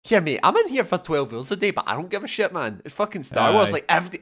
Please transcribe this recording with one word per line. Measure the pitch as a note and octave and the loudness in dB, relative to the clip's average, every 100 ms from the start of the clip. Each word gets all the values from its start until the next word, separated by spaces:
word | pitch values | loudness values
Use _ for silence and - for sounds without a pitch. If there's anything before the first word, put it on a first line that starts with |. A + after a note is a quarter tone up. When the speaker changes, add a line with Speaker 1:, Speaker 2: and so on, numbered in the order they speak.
Speaker 1:
"Here, | - G#3 | 0 2
mate, | D#3 B2 | 2 2
I'm | E3+ A4 | 2 2
in | G#4+ | 2
here | F3+ | 0
for | F#3+ F3+ | -2 -2
twelve | - D3 B2 | -2 -2 -2
hours | A2+ C3+ | -6 -6
a | G3 | -2
day, | G3+ | -2
but | - - | -2 -4
I | |
don't | A#2 F3 | -6 -6
give | G3+ | -6
a | A3 | -6
shit, | - G3+ | -2 -2
man. | F3+ A#2 G2+ | -2 -6 -8
It's | - | -10
fucking | - G#3 F#3 | -4 -4 -6
Star | C3+ - A#2+ | -4 2 4
Wars." | G#3+ G3+ | 6 4
Speaker 2:
Aye. | |
Speaker 1:
Like, | E3 - | 0 2
every, | E3+ F3+ - | 0 0 -4